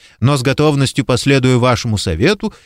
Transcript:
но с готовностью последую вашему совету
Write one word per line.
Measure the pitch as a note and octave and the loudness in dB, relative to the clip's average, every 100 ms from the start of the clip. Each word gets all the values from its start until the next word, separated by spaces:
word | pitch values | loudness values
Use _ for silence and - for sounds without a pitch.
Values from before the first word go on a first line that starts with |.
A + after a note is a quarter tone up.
| - - | -20 -2
но | A#2+ D3 | 0 0
с | |
готовностью | C3+ C3 D3+ C#3 C3 - | 0 0 0 2 0 -2
последую | C3+ A#2+ C#3 C#3 B2+ B2+ | -2 0 2 2 2 2
вашему | B2+ - A#2 G#2 | 2 0 -2 -4
совету | F#2+ D#2+ D3 G#3 G#3+ - | -4 -2 0 -2 -6 -10